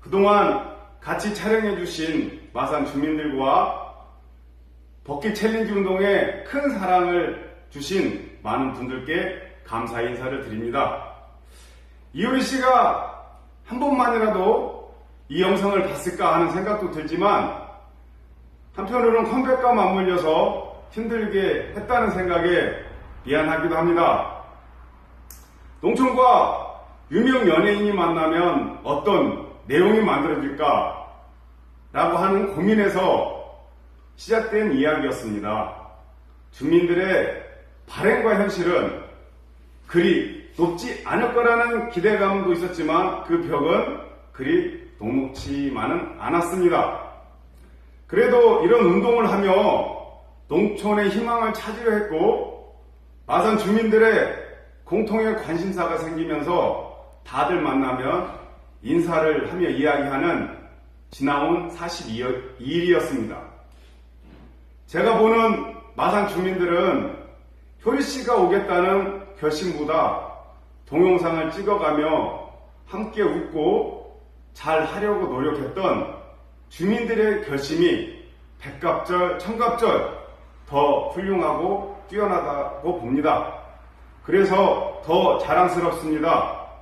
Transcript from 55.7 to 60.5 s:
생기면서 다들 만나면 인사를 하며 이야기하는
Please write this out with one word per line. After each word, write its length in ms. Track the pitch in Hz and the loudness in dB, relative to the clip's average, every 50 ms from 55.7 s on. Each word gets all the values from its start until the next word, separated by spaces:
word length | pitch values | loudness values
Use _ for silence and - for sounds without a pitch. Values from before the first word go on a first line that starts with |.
| 170 180 170 165 165 | -2 -2 -2 -2 -2
생기면서 1120 | 160 160 160 165 160 160 - 156 147 139 160 175 175 - - - - - - - - - - - - - | -4 -4 -6 -4 -6 -4 -4 -4 -4 -2 0 0 2 2 0 -2 -4 -8 -12 -14 -18 -20 -20 -20 -20 -20
다들 380 | - - 135 151 - 180 165 | -8 -2 -2 0 0 0 0
만나면 680 | 151 139 135 139 135 131 165 - - - 175 185 185 - - - - - - - - - - - | 0 0 0 0 0 0 -2 -4 -2 -2 -2 -2 -2 -6 -10 -14 -16 -18 -20 -20 -20 -20 -20 -16
인사를 680 | - - 160 170 165 170 165 156 156 156 151 139 - - | -4 -2 0 0 2 2 2 2 2 2 2 0 -2 -4
하며 200 | 170 185 175 147 | -2 -2 0 0
이야기하는 880 | 127 123 143 151 147 139 135 135 135 139 160 170 160 - - - | 0 0 2 2 2 0 -2 -2 -2 -2 0 0 0 -2 -4 -6